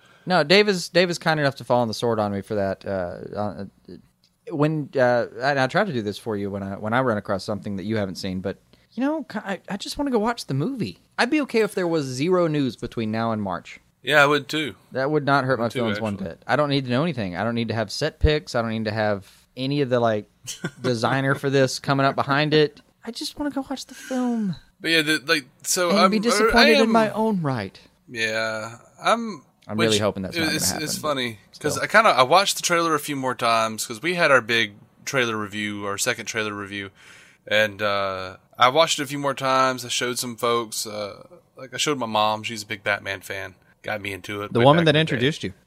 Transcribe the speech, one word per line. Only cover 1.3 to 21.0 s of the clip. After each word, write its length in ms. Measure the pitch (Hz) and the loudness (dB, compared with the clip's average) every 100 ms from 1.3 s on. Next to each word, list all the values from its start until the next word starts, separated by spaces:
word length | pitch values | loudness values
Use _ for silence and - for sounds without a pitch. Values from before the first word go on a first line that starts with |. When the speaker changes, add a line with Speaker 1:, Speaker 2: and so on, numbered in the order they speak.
| 156 | 0
Speaker 1:
enough 160 | 139 - | 0 -2
to 80 | |
fall 160 | 123 123 | 0 2
on 80 | 117 | 2
the 60 | |
sword 240 | 104 120 110 | -2 0 0
on 100 | 104 | 0
me 120 | 98 | -2
for 140 | - 107 | -4 -2
that. 280 | 95 95 | -2 -4
Uh, 320 | 104 95 87 - - - | -4 -4 -6 -8 -10 -6
uh, 280 | 104 78 98 - - 90 - _ _ _ - | -6 -6 -14 -16 -20 -20 -20 _ _ _ -8
when, 400 | 160 151 156 139 135 | -2 0 0 -4 2
uh, 300 | 123 123 95 98 | 4 4 0 -2
and 180 | 135 139 | -2 0
I 80 | 131 | 0
try 180 | 175 | 0
to 80 | 208 | 0
do 80 | 123 | -2
this 160 | 104 98 | -4 -4
for 180 | 117 104 | -4 -4
you 140 | 101 | -4
when 120 | 98 | -4
I, 140 | 98 98 | -6 -6
when 160 | 107 | -2
I 80 | 120 | 0
run 160 | 131 104 | 2 0
across 260 | - 95 | -2 -4
something 340 | - 101 107 98 | -4 -6 -6 -6
that 80 | |
you 120 | 101 110 | -4 -2
haven't 200 | 98 - | -2 -4
seen, 240 | 98 92 | -6 -4
but, 180 | 95 92 _ _ _ | -6 -8 _ _ _
you 100 | - | -4
know, 200 | 269 320 | -2 -2
ki-, 140 | - 202 | -6 -10
I, 220 | 190 185 - | -8 -8 -8
I 80 | 196 | -10
just 200 | - - | -8 -6
wanna 140 | 285 | 0
go 80 | 240 | 0
watch 280 | 220 240 - | 0 -2 -4
the 60 | |
movie. 460 | 135 190 269 117 - _ - | -2 -2 -2 -6 -8 _ -2
I'd 140 | 240 | 0
be 100 | 311 | 2
okay 180 | 262 226 | 2 2
if 140 | 208 | 0
there 120 | - 175 | 0 0
was 180 | 165 135 | 0 -2
zero 420 | 127 156 185 170 | -2 2 2 2
news 280 | 151 131 - | 2 0 -2
between 340 | 117 - 110 | -8 -4 -4
now 180 | 110 113 | -2 -2
and 80 | 110 | -2
March. 380 | 98 87 - - _ _ | -2 -6 -8 -20 _ _
Speaker 2:
Yeah, 180 | - 147 | 2 6
I 40 | 143 | 6
would 220 | 147 135 | 6 0
too. 260 | 151 139 92 _ | -4 -4 -8 _
Speaker 1:
That 200 | - 139 | -4 -2
would 120 | 151 | 0
not 200 | 139 139 | 2 2
hurt 140 | 127 123 | 2 0
my 60 | 117 | 0
Speaker 2:
Would 60 | |
too, 60 | 127 | -2
Speaker 1:
feelings 220 | 113 104 | -2 -2
one 140 | 110 | -4
Speaker 2:
actually. 140 | 95 90 | -4 -8
Speaker 1:
bit. 120 | - - | -10 -2
I 80 | 127 | 0
don't 120 | 147 | 2
need 140 | 139 127 | 0 0
to 40 | |
know 140 | 123 | 0
anything. 320 | 175 123 98 85 | 0 -2 -4 -4
I 80 | |
don't 100 | 110 | -2
need 140 | 117 113 | -2 -2
to 60 | |
have 160 | 110 107 | -2 -4
set 260 | - 151 - | -4 -4 0
picks. 360 | 151 151 - 123 | 2 2 -2 -4
I 40 | |
don't 120 | 113 | -2
need 120 | 110 107 | -2 -2
to 40 | |
have 400 | 110 107 101 - - _ - | 0 0 -2 -6 -20 _ -8
any 240 | 131 143 | -4 0
of 80 | 131 | 0
the, 100 | 123 | 2
like, 280 | 117 107 - _ - | 2 0 -4 _ -16
Speaker 2:
<laughs> 280 | - 165 - | -10 -10 -4
Speaker 1:
designer 540 | 127 117 | -2 0